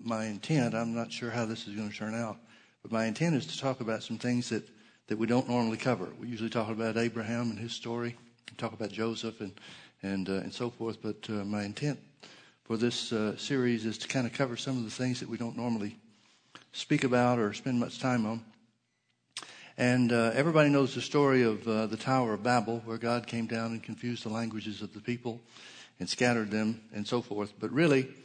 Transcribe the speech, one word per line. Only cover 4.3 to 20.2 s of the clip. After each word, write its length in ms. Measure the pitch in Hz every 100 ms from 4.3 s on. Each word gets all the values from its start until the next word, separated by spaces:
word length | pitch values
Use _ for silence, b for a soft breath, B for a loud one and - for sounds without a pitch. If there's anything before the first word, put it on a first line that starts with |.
| 123 120
that, 180 | 110 - - b b -
that 140 | 110
we 80 | 113
don't 200 | 123 127
normally 300 | 120 113 110
cover. 320 | 131 107 90 -
We 80 | 120
usually 220 | 110 113
talk 200 | 120 110
about 280 | 110 113 110
Abraham 540 | 117 113 107 120 120
and 80 | 98
his 120 | 117
story, 460 | - 120 117 120 120 - _ -
we 80 | -
talk 160 | 113
about 180 | 107 104
Joseph 480 | 98 113 113 113 110
and, 140 | 104 - B B B B
and, 260 | 98 98 92
uh, 60 |
and 180 | 95 92
so 200 | - 120
forth. 260 | - 113 101
But, 300 | 110 104 -
uh, 160 | 104 101
my 180 | 104
intent 360 | 101 104 147 131 - _ B B B B
for 120 | - 113
this, 380 | 120 - -
uh, 240 | 113 107 -
series 480 | - 139 123 117 110
is 140 | 107
to 80 | -
kinda 240 | 135 117
cover 260 | 113 131 120
some 220 | 139 127
of 40 |
the 60 | 110
things 300 | - 127 123
that 100 | 117
we 80 | 113
don't 180 | 117 113
normally 400 | 120 113 104 - _ b b b b b b
speak 300 | - - 147
about 340 | 135 123 123 120
or 160 | 104
spend 260 | 104 135 123
much 200 | 123 -
time 260 | 131 123 107
on. 180 | 113 - _ _ _ _ _ _ _ _ - B B B B
And, 340 | 123 127 120
uh, 200 | 120